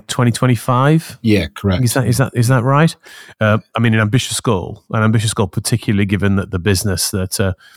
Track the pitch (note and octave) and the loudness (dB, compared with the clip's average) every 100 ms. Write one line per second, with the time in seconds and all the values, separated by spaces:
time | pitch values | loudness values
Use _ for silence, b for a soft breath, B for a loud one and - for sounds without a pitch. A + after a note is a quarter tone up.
0 | - - A#2+ - B2+ A#2+ - B2 C#3 D#3+ | 0 0 0 2 0 0 0 2 2 2
1 | - - A2+ G#2 D#2+ - G2 F#2+ B2 C#3 | -2 -6 0 0 0 -4 -2 0 0 0
2 | A#2+ A#2 C3 A#2+ A#2+ C3 B2 C#3 E3 - | 0 0 0 0 2 2 2 2 2 0
3 | B B B - G#2+ A2 - A2+ A#2 A2 | B B B -2 0 0 -2 -2 2 2
4 | G#2+ A#2 - - C3 F#2+ - - - A2+ | 2 0 -2 -4 -2 -2 -4 -10 -6 0
5 | A2 A2+ G#2+ - G2+ - - A#2+ - G2+ | 2 2 0 -2 -2 -4 -4 -2 0 0
6 | G2+ G2+ G2 G2 - F#2 F#2+ F#2 G#2+ F2+ | 0 0 0 0 -2 -2 0 0 0 -4
7 | - G2+ F#2 - G2 F#2 b | -4 -4 -4 -2 -2 -4 b